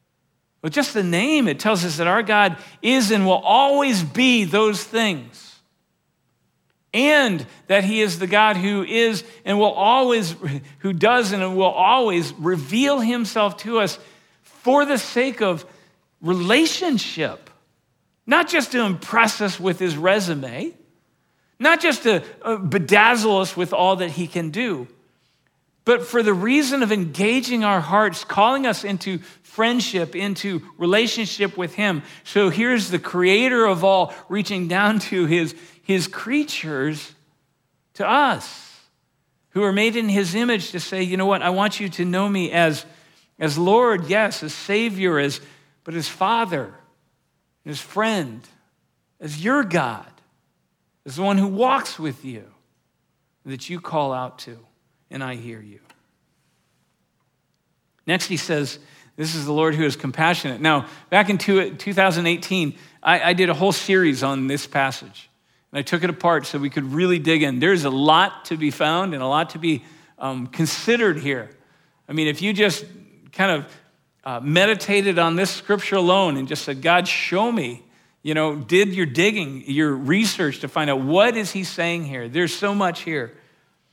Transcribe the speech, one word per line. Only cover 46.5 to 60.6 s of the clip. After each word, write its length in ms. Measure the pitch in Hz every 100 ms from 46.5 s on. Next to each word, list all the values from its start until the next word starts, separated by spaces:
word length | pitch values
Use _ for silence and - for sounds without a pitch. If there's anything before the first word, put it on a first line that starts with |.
| 151 101 - _ _ _ _ _ _ _ _
as 140 | 151 143
friend, 640 | - 196 220 208 135 113 - _ _ _ _ _ _ _
as 240 | 151 151
your 200 | 202 285
God, 460 | 208 165 123 104 - _ _ _ _ _ _ _ _ _
as 120 | - 135
the 60 |
one 140 | 196 196
who 100 | 196
walks 520 | 196 254 269 - -
with 240 | 156 -
you, 220 | 131 113 104 _ _ _ _ _ _ _ _ _
that 240 | 135 131 -
you 100 | 175
call 340 | - 160 139
out 260 | 127 127 -
to, 180 | - 117 _ _ _ _ _
and 120 | 135
I 120 | 131
hear 260 | 120 117 110
you." 200 | 107 101 _ _ _ _ _ _ _ _ _ _ _ _ _ _ _ _ _ _ _ _ _ _ -
Next, 180 | 185
he 120 | - 160
says, 420 | - 151 139 - - - _
"This 200 | - 160
is 100 | 160
the 80 | 143
Lord 220 | 151 160
who 80 | 151
is 120 | 147
compassionate." 640 | - 135 - 165 170 139
Now, 280 | 123